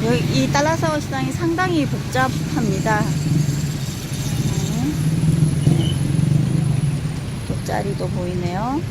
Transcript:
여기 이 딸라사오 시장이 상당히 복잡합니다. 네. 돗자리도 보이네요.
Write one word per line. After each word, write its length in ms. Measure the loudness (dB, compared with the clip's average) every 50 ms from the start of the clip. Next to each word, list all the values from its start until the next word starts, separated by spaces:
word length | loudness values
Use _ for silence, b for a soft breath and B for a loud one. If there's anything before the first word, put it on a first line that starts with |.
| 2
여기 380 | 2 0 2 2 0 2 2 2
이 80 | 2
딸라사오 460 | 2 2 2 2 2 2 0 0 0 -2
시장이 320 | -2 -4 -4 -2 -2 -2 -2
상당히 520 | -2 0 0 0 0 0 2 2 0 0
복잡합니다. 1160 | 0 -2 -4 -4 -2 0 0 0 0 0 -2 -4 -2 -2 0 0 0 0 0 0 0 0 2 2 0 0 0 0 2 2 2 2 2 0 -2 -2 -2 -2 -4 -4 -6 -6 -8 -6 -6 -6 -4 -2 -2 -2 0 0 0 0 0 0 0 0 0 0 0 0 0 0 2 2 2 2 2 4 4 2 2 2 2 4
네. 280 | 4 4 4 4 2 2 0 0 0 2 2 2 4 4 2 2 2 2 2 2 2 0 2 0 0 0 -2 -2 -4 -4 -4 -6 -6 -6 -6 -6 -4
돗자리도 580 | -4 -4 -2 -2 -4 -2 -2 -2 -4 -2 -4
보이네요. 760 | -2 -2 -2 -4 -2 -2 -2 -2 -2 -2 -2 -2 -2 -2 -2 -4 -4